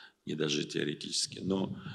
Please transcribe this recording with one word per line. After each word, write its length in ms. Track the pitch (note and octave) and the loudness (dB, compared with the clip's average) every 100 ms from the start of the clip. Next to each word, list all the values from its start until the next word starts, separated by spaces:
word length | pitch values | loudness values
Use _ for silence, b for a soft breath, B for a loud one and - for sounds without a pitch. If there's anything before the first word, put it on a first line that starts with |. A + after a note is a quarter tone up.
| B _ - | B _ -4
ни 80 | |
даже 320 | D2+ D#2 D2 D2 | 0 2 2 2
теоретически. 720 | D#2+ D2 D2+ - - - - | 0 0 -2 -2 -2 -2 -2
Но 380 | F#2 F#2+ F#2+ B B | 2 2 2 B B